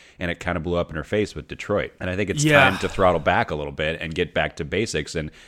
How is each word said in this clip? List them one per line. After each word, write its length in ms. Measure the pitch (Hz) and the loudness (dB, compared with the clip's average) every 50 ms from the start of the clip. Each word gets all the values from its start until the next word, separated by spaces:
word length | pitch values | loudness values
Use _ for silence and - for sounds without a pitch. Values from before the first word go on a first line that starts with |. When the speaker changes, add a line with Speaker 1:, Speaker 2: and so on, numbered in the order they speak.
| - - - - | -20 -20 -12 -8
Speaker 1:
and 120 | 92 87 | -6 -6
it 100 | 85 - | -6 -6
kinda 180 | - 90 85 87 | -4 -4 -4 -2
blew 160 | 78 87 85 | -2 -2 -2
up 140 | 87 85 - | -2 -2 -2
in 60 | 78 | -4
her 80 | 78 76 | -8 -6
face 300 | - - 107 107 - - | -2 -2 -2 -2 -2 -4
with 120 | 76 71 - | -10 -12 -12
Detroit. 440 | - - - - 104 98 67 - - _ | -12 -12 -4 -2 -2 -2 -2 -4 -8 _
And 100 | - 92 | -6 -6
I 60 | 90 | -4
think 120 | 92 104 90 | -4 -2 -2
it's 120 | 95 147 147 | -2 0 2
Speaker 2:
Yeah. 240 | 156 151 143 135 127 | 6 6 6 6 6
Speaker 1:
time 100 | 98 92 | 4 0
to 80 | - 90 | -4 -4
throttle 320 | - - 95 92 87 82 | 0 4 4 4 4 4
back 300 | 73 - 87 107 120 - 82 | 4 4 4 4 2 0 -2
a 20 | |
little 180 | 76 73 73 71 | -6 -6 -8 -6
bit 280 | 69 78 76 - - - | -4 -4 -2 -2 -4 -6
and 120 | 80 80 | -8 -2
get 200 | 82 90 78 - | -2 -2 0 2
back 220 | - 78 78 - | 0 0 0 -2
to 80 | - 85 | -6 -8
basics, 500 | 71 87 92 113 110 - 80 76 - - | -4 -2 -2 -2 0 -2 -4 -4 -4 -6
and 160 | 85 80 73 - - - | -6 -6 -6 -10 -14 -20